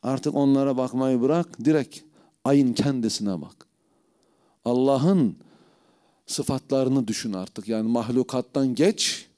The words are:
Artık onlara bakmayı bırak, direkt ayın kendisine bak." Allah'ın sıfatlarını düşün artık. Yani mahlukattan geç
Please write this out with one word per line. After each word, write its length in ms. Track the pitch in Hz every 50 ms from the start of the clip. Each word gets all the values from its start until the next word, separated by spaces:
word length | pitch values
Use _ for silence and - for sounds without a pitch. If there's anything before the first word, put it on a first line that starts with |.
Artık 320 | - 123 135 131 - 151 143
onlara 420 | 143 143 139 139 135 139 139 135
bakmayı 440 | 127 127 123 117 127 131 131 131 123
bırak, 440 | 120 135 156 175 170 - - - 117
direkt 340 | 143 156 151 127 - - - - _ _ _ _ _ _ _ _
ayın 280 | 135 139 143 139 127
kendisine 680 | 117 - 107 143 135 127 113 110 - - 107 101 95 82
bak." 260 | 71 - - _ - _ _ _ _ _ _ _ _ _ _ _ _ _ _ _ _ _ _ _ _
Allah'ın 720 | 117 120 127 131 139 139 131 139 175 196 180 135 101 82 - - _ _ _ _ _ _ _ _ _ _ _ _ _ _ _ _
sıfatlarını 800 | - - - 139 - 135 131 _ _ 139 135 131 127 135 139 120 104
düşün 240 | 107 - - 113
artık. 360 | 101 92 92 - _ - 98 104
Yani 200 | 113 110 110 113
mahlukattan 840 | 117 117 113 113 117 127 123 - - 127 123 _ - 139 135 131 123
geç 540 | 110 151 196 226 - - - - - - _ _